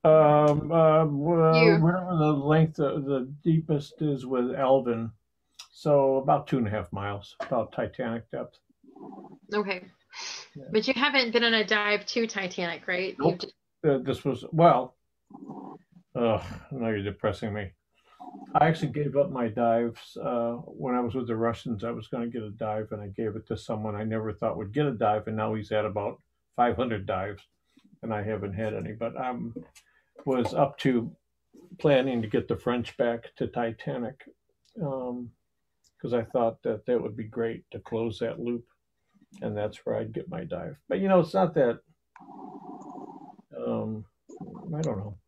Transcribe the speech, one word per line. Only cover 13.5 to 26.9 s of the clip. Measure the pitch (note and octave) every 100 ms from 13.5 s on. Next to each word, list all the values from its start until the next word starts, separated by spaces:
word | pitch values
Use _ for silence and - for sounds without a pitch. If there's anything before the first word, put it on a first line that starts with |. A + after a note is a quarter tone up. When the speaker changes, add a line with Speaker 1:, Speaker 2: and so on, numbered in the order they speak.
| _ _ _ D#3
Speaker 1:
Uh, | C3+
this | B2+ - C#3+
was, | A#2 -
well, | D#3 E3+ B2+ - _ _ _ _ - - - - - _ - _ B2+
ugh, | A#2 G#2+ - - -
now | C3+ A2+
you're | G#2+
depressing | G2+ G2 A2 G2 A2
me. | G#2 F#2+ _ _ _ _ _ - - - D3+
I | D#3+
actually | D#3+ D3
gave | D3 C#3+ C3+
up | C#3
my | C3 A#2
dives, | A2+ A#2 A2+ A#2+ A#2 - -
uh, | G#2+ A#2+ A#2 A#2+
when | - - C3+ B2
I |
was | A#2+ C3
with | A2+
the | A2+
Russians. | A#2 A2+ - G#2+
I | A#2
was | A#2 G#2+
gonna | B2+ A#2
get | A#2+
a | G#2+
dive, | G2+ A2 G#2+ G#2+
and | G#2+
I | G#2
gave | F#2+ A2+ G#2+
it | -
to | G#2
someone | - A2 G#2+ G#2
I |
never | A2 A2 A2
thought | G#2 A2+ -
would | G2+
get | B2+ D3
a |
dive, | A2+ G#2+ G#2+ A2
and | A2
now | A2
he's | A2 G#2
had | G#2+ G#2
about | G2+ G2+ - _ _ _ -
five | A#2+ A2+
hundred | B2+